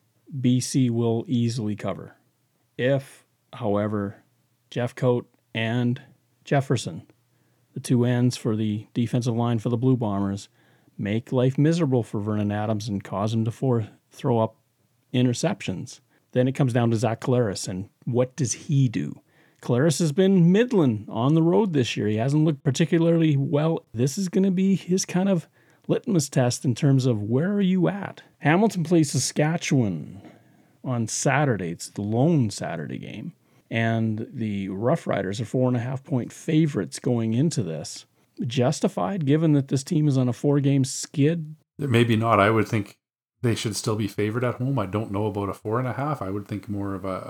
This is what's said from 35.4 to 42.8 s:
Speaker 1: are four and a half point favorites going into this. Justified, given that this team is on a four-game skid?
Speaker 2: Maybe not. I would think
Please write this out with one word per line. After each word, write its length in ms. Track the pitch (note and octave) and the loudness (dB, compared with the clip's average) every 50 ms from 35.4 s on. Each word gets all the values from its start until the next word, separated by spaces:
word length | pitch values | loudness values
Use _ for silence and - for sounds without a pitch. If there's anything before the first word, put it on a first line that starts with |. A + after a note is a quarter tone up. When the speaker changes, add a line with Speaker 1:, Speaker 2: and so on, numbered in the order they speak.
Speaker 1:
are 40 | A2 | -6
four 220 | - - C3 B2+ | -2 0 0 2
and 100 | B2+ B2 | 2 0
a 40 | A#2+ | -2
half 220 | A2+ B2+ C#3 C3+ - | -4 -6 -8 -10 -6
point 280 | - C#3+ B2 - - | -4 -4 -4 -4 -6
favorites 680 | - - - - D#3 D#3 E3 D3 D#3 G3+ F2 C3 - - | -10 -10 -4 0 2 2 2 2 0 -2 -4 -4 -8 -4
going 340 | - C3 B2 A#2 A2+ A2 A2+ | -2 0 0 0 0 0 0
into 300 | B2 D3+ E3+ - C3+ G2 | 2 0 0 0 -2 -4
this. 420 | E2 D#2 D2 - - - - - _ _ _ _ _ _ - G3+ | -4 -6 -8 -10 -12 -14 -16 -18 _ _ _ _ _ _ -8 -8
Justified, 800 | A#2+ A#2+ C3 A#2+ C#3 D#3 - - G3+ - G#3 F3+ F#3 G3 F#3+ D3 | -4 0 0 0 0 0 0 -2 -2 -2 -2 -2 -2 -2 -2 0
given 280 | C3 D3 D#3 E3 D#3+ D3 | 2 2 4 4 4 4
that 160 | C#3+ C3+ - | 2 2 0
this 140 | D3 C3+ - | -2 -4 -2
team 240 | - F3+ D3+ D3+ | 0 0 2 2
is 100 | D3 C3 | 2 2
on 120 | C3 B2+ B2 | 2 2 0
a 40 | A#2+ | -2
four-game 520 | - - C#3+ C#3+ C#3+ C3+ C#3 C#3 C#3 B2+ | 0 0 2 2 2 2 2 2 2 2
skid? 680 | C3+ - - - - - D3 C3+ D3+ E3+ E3+ D3+ D#3 D#3 - _ _ _ | 0 -4 -8 -10 -6 0 2 2 2 2 0 -6 -10 -14 -18 _ _ _
Speaker 2:
Maybe 380 | - - C#3 A2+ A#2 A#2+ A#2 A2+ | -8 -2 2 4 4 4 4 2
not. 240 | G#2+ A2 A#2 A2 G2+ | 2 2 4 4 6
I 100 | G2 G#2+ | 6 6
would 180 | A2+ A2 G2+ | 4 2 2
think 300 | - A#2+ G#2+ | 0 -2 -2